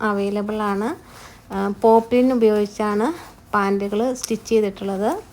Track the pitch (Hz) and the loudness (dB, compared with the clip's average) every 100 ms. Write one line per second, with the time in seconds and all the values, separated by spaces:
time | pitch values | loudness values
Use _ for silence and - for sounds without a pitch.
0 | 214 202 202 202 208 214 208 196 220 359 | -4 -2 -2 -4 -4 -4 -4 -2 -4 -6
1 | - - - - - 196 202 202 226 226 | -14 -20 -20 -20 -10 -4 -4 2 6 6
2 | 226 247 254 254 220 214 202 - 214 208 | 4 2 4 4 4 2 -2 -2 -2 0
3 | 247 349 - - - 208 196 202 202 208 | -2 -4 -12 -20 -4 -2 0 0 -2 -2
4 | 254 254 - 220 - 226 202 196 196 190 | -2 -4 -4 -6 0 0 0 -4 -6 -4
5 | 214 381 - | -2 -4 -8